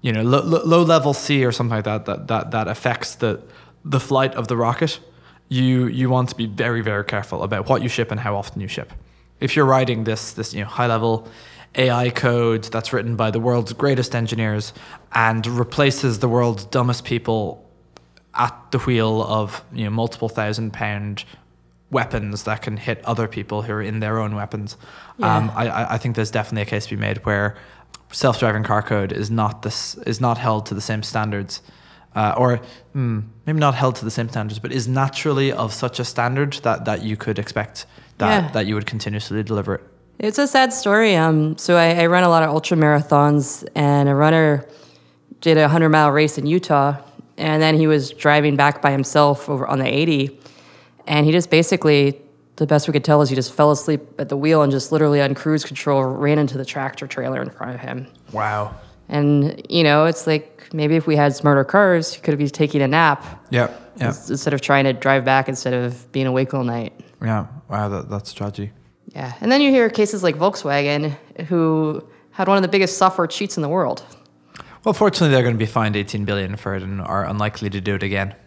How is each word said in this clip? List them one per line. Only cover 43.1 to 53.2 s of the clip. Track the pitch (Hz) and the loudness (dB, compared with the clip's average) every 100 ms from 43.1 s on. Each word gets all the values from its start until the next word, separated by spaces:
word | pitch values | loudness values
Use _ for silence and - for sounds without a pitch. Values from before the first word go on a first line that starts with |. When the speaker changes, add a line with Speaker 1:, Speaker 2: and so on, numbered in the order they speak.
| 143 147 147 135 - - | 4 6 4 0 -8 -8
Speaker 2:
and | - 143 143 143 | -2 2 4 4
a | |
runner | 139 151 160 156 143 - - - _ _ _ _ - | 4 4 4 4 2 -4 -20 -20 _ _ _ _ -4
did | 165 156 | 2 4
a | 147 | 6
hundred | 160 160 | 4 4
mile | 156 151 | 6 4
race | 143 151 151 | 4 2 0
in | 143 | 0
Utah, | 175 175 147 139 143 - - - - | 0 2 2 2 -2 -10 -20 -20 -6
and | 156 156 | -2 2
then | 156 156 | 4 4
he | 156 | 4
was | 151 131 | 2 0
driving | - 147 147 147 143 | -2 4 4 4 4
back | 143 147 | 2 4
by | 143 | 0
himself | 139 135 151 147 139 - | 2 0 4 4 2 -2
over | 139 135 | -4 -2
on | 139 | -2
the | 131 | 0
eighty, | 131 170 147 135 - - - - - _ _ - | 0 2 2 0 -6 -20 -20 -20 -20 _ _ -2
and | 151 | 2
he | 151 | 4
just | 170 170 | 4 4
basically, | 160 165 185 156 143 139 139 - _ _ - | 2 4 2 4 4 4 0 -14 _ _ -4
the | 147 | 2
best | 151 - | 2 2
we | |
could | 170 | -2
tell | 180 151 | 4 4